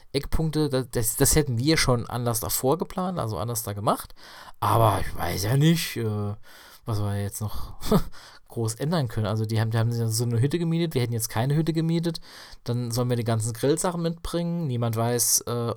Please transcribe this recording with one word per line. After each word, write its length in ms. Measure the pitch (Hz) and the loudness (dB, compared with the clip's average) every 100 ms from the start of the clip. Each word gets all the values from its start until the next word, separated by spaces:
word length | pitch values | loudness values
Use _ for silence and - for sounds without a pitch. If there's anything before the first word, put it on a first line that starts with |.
| - | -6
Eckpunkte, 560 | - - - 160 156 151 | -4 0 2 2 2 2
das, 180 | 131 127 | 0 -2
das, 240 | 123 113 - | -2 0 2
das 180 | 135 156 | 4 4
hätten 220 | 139 113 | 2 0
wir 200 | 139 156 | 2 2
schon 300 | - 117 - | 4 2 0
anders 320 | 120 120 113 | -4 -2 -2
da 100 | - | -2
vorgeplant, 680 | - 131 160 196 - 185 180 | 0 0 0 -2 -4 -4 -2
also 180 | 113 95 | -4 -2
anders 260 | 113 117 | -4 -4
da 100 | - | -4
gemacht. 420 | 101 113 240 - - - - - - | -4 0 -2 -4 -16 -20 -20 -16 -4
Aber 420 | 104 110 110 - | 2 6 6 4
ich 160 | - - | 0 -2
weiß 260 | 82 87 | -4 -2
ja 140 | 101 135 | 2 4
nicht, 400 | 156 170 - 113 | 6 4 0 -4
äh, 380 | 110 104 104 104 - - - - - | -4 -2 -4 -6 -12 -20 -20 -16 -4
was 140 | 104 | -2
wir 220 | 104 101 | 0 -2
jetzt 200 | 101 - | -4 -4
noch 320 | 107 - - - - 214 - | -6 -4 -4 -4 2 4 2
<laughs> 240 | - - - - - | -6 -18 -20 -12 -4
groß 200 | 113 113 | -4 -2
ändern 320 | 143 175 123 | -2 0 0
können. 180 | 110 104 | -2 0
Also 180 | 110 110 | 0 0
die 140 | 110 | 0
haben, 100 | 113 | 0
die 60 | 117 | 2
haben 140 | 117 | 0
so 320 | 117 113 113 | 0 0 2
eine 160 | 120 117 | 2 2
Hütte 180 | 139 170 | 2 2
gemietet, 360 | 170 165 170 | 0 0 0
wir 80 | 135 | 0
hätten 120 | 120 | 0
jetzt 160 | 117 - | -2 -2
keine 260 | - 131 147 | -2 0 2
Hütte 180 | 165 | 0
gemietet, 480 | 160 165 165 165 165 - - - - | 0 2 2 0 -4 -10 -20 -20 -14
dann 280 | - 120 120 | -4 -2 -2
sollen 180 | 117 123 | -2 0
wir 80 | 120 | 0
die 60 | |
ganzen 300 | 117 113 113 | 0 0 0
Grillsachen 480 | 113 131 160 185 170 | 0 0 2 0 -2
mitbringen. 640 | 165 165 - 170 170 170 156 | -4 -4 -4 -2 -2 -2 -2
Niemand 280 | 120 117 113 | 0 0 0
weiß, 480 | 117 120 - - - | 0 2 2 0 0
äh, 260 | 120 117 | -4 -4